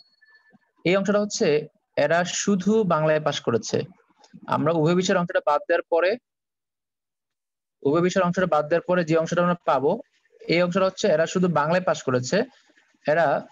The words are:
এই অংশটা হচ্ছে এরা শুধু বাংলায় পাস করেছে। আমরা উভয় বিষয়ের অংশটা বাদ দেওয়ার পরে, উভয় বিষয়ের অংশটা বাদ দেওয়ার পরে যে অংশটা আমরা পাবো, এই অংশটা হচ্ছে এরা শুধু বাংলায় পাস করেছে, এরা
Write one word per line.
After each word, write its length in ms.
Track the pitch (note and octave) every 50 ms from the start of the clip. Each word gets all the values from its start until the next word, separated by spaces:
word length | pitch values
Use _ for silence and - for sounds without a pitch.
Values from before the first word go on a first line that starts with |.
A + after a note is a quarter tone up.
| _ _ _ _ _ _ _ _ _ _ _ _ _ _ _ _ -
এই 140 | E3 F#3
অংশটা 220 | G3 F#3+ G#3 G3 G#3
হচ্ছে 480 | G#3 G#3 - - A3 D#3+ D3 D3+ D#3 - _ _ _ _ -
এরা 300 | - C#3+ D3 E3 F3 F3+
শুধু 580 | F3+ - - - G3 G3+ F3+ F3+ G3+ A3 A3+ G#3+
বাংলায় 360 | F3 E3 D3+ D#3 D#3 D#3 D3+
পাস 200 | D3+ D3 C3 -
করেছে। 440 | - C3 A#2 A2 - - - - D3 - - _ _ _ _ _ - - - - -
আমরা 240 | - B2+ B2+ C#3 D#3
উভয় 240 | E3+ E3 D3+ E3 F3
বিষয়ের 220 | F#3 F#3 G3 G3
অংশটা 240 | F3+ F3 - - F#3 -
বাদ 160 | D3+ D3 D3 -
দেওয়ার 160 | - E3+ E3+ - -
পরে, 280 | E3+ E3 E3+ F#3+ A#3 B3 _ _ _ _ _ _ _ _ _ _ _ _ _ _ _ _ _ _ _ _ _ _ _ _ _ _ _ _ _ _ _ _ -
উভয় 180 | C#3 D3+ E3+
বিষয়ের 240 | F3 F#3 - F#3+ F3+
অংশটা 200 | F3 F3 F#3+ F#3
বাদ 240 | F3 D#3 D3+ D3+ D3
দেওয়ার 140 | E3+ E3 -
পরে 160 | - F3+ F3+ E3+
যে 140 | D#3 D#3+
অংশটা 240 | D#3+ D#3+ D#3 E3+ F3
আমরা 140 | F3 F3 F3 - -
পাবো, 340 | E3 D3 C3 C3+ D#3 G3+ B3 - _ _ _ _ _ _ _ -
এই 160 | - D#3+ E3+ F3+
অংশটা 220 | F3 F3 F#3+ F#3+
হচ্ছে 220 | F#3+ - - -
এরা 180 | G3+ D#3 D#3 E3
শুধু 220 | D#3+ - F#3+ F3+
বাংলায় 340 | F3+ D#3 D3+ C#3+ D#3 F3 F#3
পাস 220 | F3+ F3 D3+ - -
করেছে, 400 | C3+ B2+ B2 B2 - E3+ G3+ C4 - _ _ _ _ _ _ _ _ _ _ -
এরা 400 | D3 D3+ E3+ D#3+ C#3 D#3 - - -